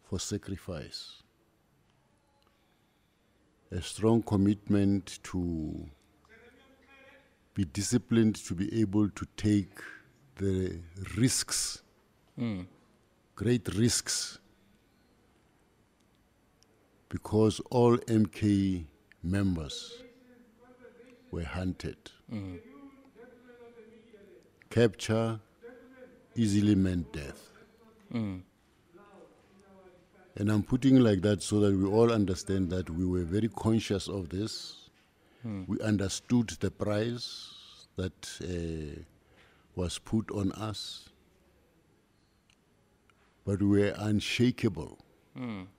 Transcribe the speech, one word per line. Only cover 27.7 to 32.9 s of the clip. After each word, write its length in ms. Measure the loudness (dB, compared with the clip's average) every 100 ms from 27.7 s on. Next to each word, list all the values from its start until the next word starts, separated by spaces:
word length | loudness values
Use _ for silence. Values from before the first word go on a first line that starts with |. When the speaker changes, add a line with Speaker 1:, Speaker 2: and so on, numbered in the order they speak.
| _ -20 _ _
Speaker 2:
Mm. 300 | -6 -6 -8 -12 _ _ _ _ -20 -20 -20 -20 _ _ _ _ -20 -20 -20 _ _ -18
Speaker 1:
And 180 | -4 2
I'm 100 | 2
putting 340 | 2 2 6 8
like 260 | 8 6
that 200 | 4 2
so 180 | 2 4
that 140 | 4
we 120 | 4 4
all 260 | 6 6
understand 560 | 4 2 0 -2 -2 0
that 220 | -2 -4